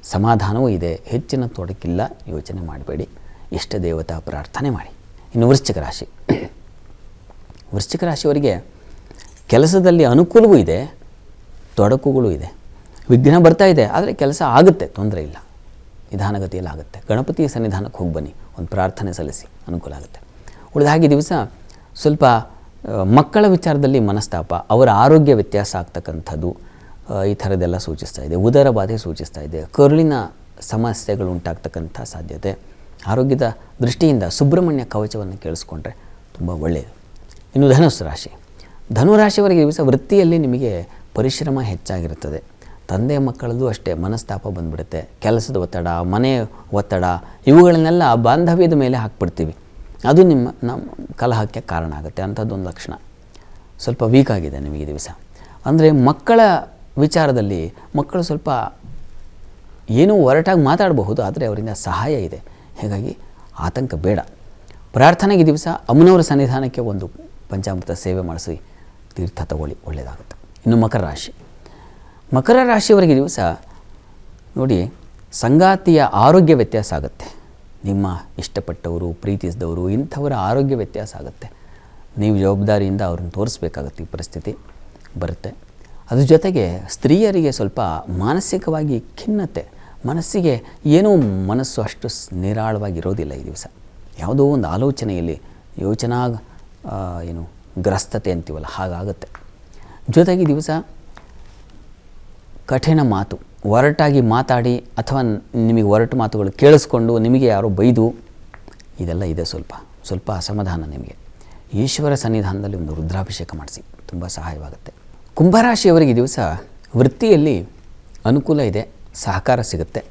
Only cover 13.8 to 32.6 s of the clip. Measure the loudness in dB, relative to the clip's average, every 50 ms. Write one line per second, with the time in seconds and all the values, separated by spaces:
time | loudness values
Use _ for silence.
13.8 | 2 2 0 -2 -2 -2 -2 -2 -2 -2 0 0 0 4 6 8 8 8 6 4
14.8 | -4 -8 -6 -4 -4 -4 -4 -4 -8 -10 -12 -16 -20 -20 -20 -20 -20 -20 -20 -20
15.8 | -20 -20 -20 -20 -18 -12 -6 -4 -4 -2 -2 -4 -6 -6 -6 -8 -8 -8 -10 -12
16.8 | -14 -16 -18 -20 -6 -4 -2 -2 -2 -4 -2 -2 -2 -2 -2 -4 -4 -2 -2 -4
17.8 | -6 -8 -8 -6 -6 -4 -4 -6 -8 -8 -12 -18 -20 -20 -12 -12 -10 -6 -4 -2
18.8 | -2 -2 -4 -6 -8 -8 -6 -8 -8 -10 -10 -12 -14 -16 -20 -20 -12 -10 -10 -8
19.8 | -8 -10 -16 -16 -18 -18 -20 -20 -20 -20 -20 -20 -20 -20 -20 -20 -20 -8 0 2
20.8 | 2 4 4 4 6 4 4 4 2 0 -2 -4 -4 -6 -10 -20 -20 -20 -20 -20
21.8 | -20 _ -18 -2 0 0 2 4 4 4 4 4 0 -6 -16 -20 -20 -20 -20 -18
22.8 | -12 -8 -4 -2 0 4 4 4 4 4 2 4 4 6 4 4 2 0 0 2
23.8 | 2 2 2 2 2 2 0 -2 -4 -4 -6 -6 -6 -4 -6 -6 -2 0 4 4
24.8 | 6 6 6 4 6 6 6 6 6 6 4 2 2 -2 -2 -4 -4 -2 -6 -8
25.8 | -8 -8 -10 -12 -10 -8 -10 -10 -10 -10 -8 -6 -6 -6 -8 -10 -18 -20 -20 -20
26.8 | -20 -20 -20 -20 -14 -8 -6 -2 -2 -2 -2 -2 -2 -2 -2 0 0 -2 -2 -4
27.8 | -4 -8 -10 -10 -10 -12 -10 -10 -8 -4 -2 0 2 4 6 6 4 4 4 0
28.8 | -2 -2 -4 -6 -6 -10 -10 -10 -12 -12 -12 -14 -12 -10 -10 -10 -12 -8 2 4
29.8 | 4 6 6 4 2 2 0 -2 -4 -8 -12 -20 -20 -20 -18 -12 -8 -6 -4 -2
30.8 | -2 -2 -4 -4 -4 -6 -4 -4 -4 -4 -6 -6 -6 -8 -10 -8 -10 -12 -10 -10
31.8 | -12 -10 -12 -14 -14 -14 -14 -14 -14 -14 -14 -8 -8 -8 -8 -8